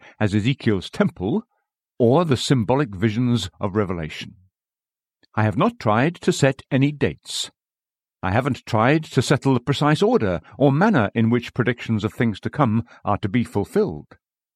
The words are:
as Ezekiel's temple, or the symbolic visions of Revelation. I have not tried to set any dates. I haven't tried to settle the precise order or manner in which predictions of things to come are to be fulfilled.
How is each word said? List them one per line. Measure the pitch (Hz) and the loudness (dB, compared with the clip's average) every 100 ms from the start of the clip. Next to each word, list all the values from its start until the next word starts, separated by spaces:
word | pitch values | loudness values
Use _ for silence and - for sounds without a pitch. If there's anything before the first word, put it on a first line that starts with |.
| - _ | -14 _
as | 107 | 0
Ezekiel's | 104 104 143 - 101 - | 0 0 -2 0 -2 -4
temple, | - 202 - 92 180 - _ _ _ _ _ | -2 -2 0 -4 -4 -8 _ _ _ _ _
or | 117 135 | 2 4
the | 175 127 | 2 0
symbolic | - 139 101 131 143 | 2 0 2 0 -2
visions | 95 113 107 123 120 92 - | -2 -2 0 0 -2 -4 -8
of | 101 95 | -4 -2
Revelation. | 98 90 78 - - - _ _ _ _ _ _ _ _ _ - | -2 -4 -8 -10 -16 -18 _ _ _ _ _ _ _ _ _ -2
I | |
have | 107 101 | 0 2
not | 202 233 | 0 0
tried | 120 107 143 175 | 0 0 0 -2
to | - | -2
set | 175 135 135 - | 2 0 0 -4
any | 135 139 | 0 0
dates. | 147 113 71 - - - _ _ _ _ _ _ _ | 0 -4 -4 -12 -10 -10 _ _ _ _ _ _ _
I | 92 | -2
haven't | 101 135 117 - | 0 0 -4 -2
tried | 110 117 160 | 0 2 2
to | 156 - | 0 -2
settle | 123 143 135 | 0 0 2
the | 127 | 0
precise | - - 147 151 | 0 0 2 2
order | 202 247 101 85 - - | 2 2 0 -4 -6 0
or | 143 | 2
manner | 143 208 185 101 | 4 2 4 2
in | - 110 | 2 2
which | 120 117 | 2 -2
predictions | - 117 123 - 110 | -2 -2 -2 -2 -2
of | 104 | -2
things | - 120 101 | -2 -2 -2
to | 117 | -8
come | - 131 110 113 - | -2 0 0 -4 -10
are | - 101 | -4 -2
to | 104 | -2
be | 107 | -2
fulfilled. | 113 101 98 196 202 78 - - _ _ _ | -2 -4 -2 -2 -2 -6 -16 -20 _ _ _